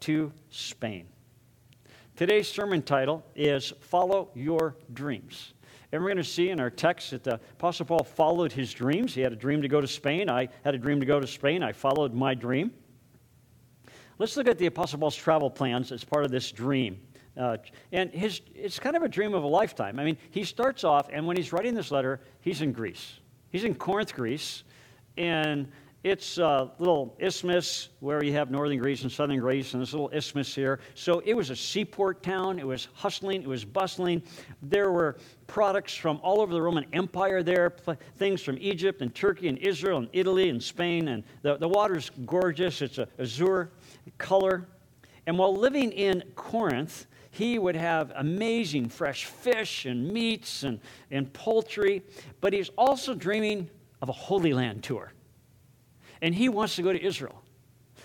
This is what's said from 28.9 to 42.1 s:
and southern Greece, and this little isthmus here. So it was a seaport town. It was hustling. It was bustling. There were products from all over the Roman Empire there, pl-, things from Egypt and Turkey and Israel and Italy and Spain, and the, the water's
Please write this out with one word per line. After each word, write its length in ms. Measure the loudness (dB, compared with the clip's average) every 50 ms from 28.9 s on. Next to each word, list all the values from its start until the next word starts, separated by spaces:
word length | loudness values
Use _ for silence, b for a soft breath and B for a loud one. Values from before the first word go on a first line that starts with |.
| -2 -2 -4
and 80 | -6
southern 280 | -2 -2 0 0 0 0
Greece, 360 | 2 2 0 0 -2 -4 -4
and 60 | -6 -4
this 100 | -4 -4
little 160 | -4 -4 -2
isthmus 440 | -4 -6 -6 -4 -4 -4 -4 -4 -4
here. 240 | -2 0 0 -2 -2 B B B
So 240 | -6 0 2 2 2
it 160 | 2 0 0
was 160 | 0 0 -2
a 40 | -4
seaport 680 | -8 -6 -4 -2 -2 -2 -2 -2 0 0 0 0 -2 -4
town. 340 | -4 -2 -2 -2 -2 -4 -4
It 80 | -4
was 220 | -4 -6 -6 -8 -12 -14
hustling. 500 | -4 -4 -4 -4 -4 -4 -4 -4 -4 -4
It 40 | -6
was 160 | -6 -6 -6
bustling. 600 | -4 -2 -2 -2 -2 -2 -2 0 0 0 0 B B B B B B B B -4
There 280 | 0 2 2 4 4
were 260 | 4 2 2 0 0 B B B B B B
products 500 | -6 0 2 2 4 4 0 -2 -4 -10
from 240 | -2 0 0 0 0 2
all 180 | 2 4 4
over 120 | 4 2 2
the 80 | 0
Roman 260 | 2 2 2 0 -2 0
Empire 520 | -2 -2 -2 -2 0 0 2 2 2 2 2
there, 260 | 4 4 4 4 4
pl-, 280 | 2 -2 -6 -6 -6 -6 B B B
things 260 | -2 0 0 0 0
from 160 | -2 -4 -4 -2
Egypt 440 | -2 -2 -2 0 0 0 0 0 -4
and 100 | -6 -4
Turkey 340 | 0 2 2 2 2 0 -2
and 120 | -2 0
Israel 400 | 0 0 0 0 0 0 0 0
and 100 | -2 -2
Italy 380 | 0 0 2 4 4 4 4 2
and 120 | 2 -2
Spain, 480 | -4 -6 -4 -2 -2 0 0 0 0 -2
and 140 | -2 -4 -6 B B B B
the, 140 | 0 2 2
the 120 | 2 2
water's 400 | 4 4 4 2 2 -2 -4 -6